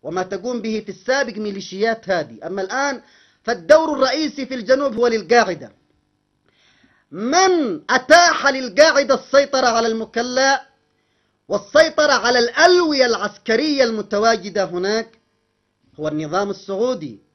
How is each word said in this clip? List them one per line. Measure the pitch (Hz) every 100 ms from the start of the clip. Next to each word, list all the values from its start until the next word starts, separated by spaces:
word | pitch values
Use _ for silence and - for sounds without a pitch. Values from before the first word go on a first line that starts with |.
وما | 127 175
تقوم | 185 196 214 240
به | 214 220 208
في |
السابق | 190 - 269 269 202
ميليشيات | 214 196 - 190 220 220 208
هذه. | 180 151 113 165
أما | 190
الآن | 190 240 285 262 _ _ _ _
فالدور | - 226 165 311 320
الرئيسي | 277 254 269 302 - 262
في |
الجنوب | 262 202 262 285
هو | 220 240
للقاعدة. | 226 170 240 202 160 120 _ _ _ _ _ _ _ _ _ _ _ _ _ _
من | 165 226 320 381 359 262 160 -
أتاح | 254 254 320 349 311 277
للقاعدة | 262 254 180 311 277 269
السيطرة | 262 - 269 277 262 254
على | 226 226
المكلا | 226 220 226 247 247 269 277 - _ _ _ _ _ _ _ _
والسيطرة | 202 - 294 320 311 294
على | 254 220 247
الألوية | 233 247 339 359 330 285 247
العسكرية | 214 202 - - 226 311 277
المتواجدة | 247 220 208 202 226 208 185 196
هناك؟ | 190 175 190 220 220 _ _ _ _ _ _ _ _ -
هو | 151
النظام | 151 156 180 202
السعودي. | 190 - 196 240 247 156 104 _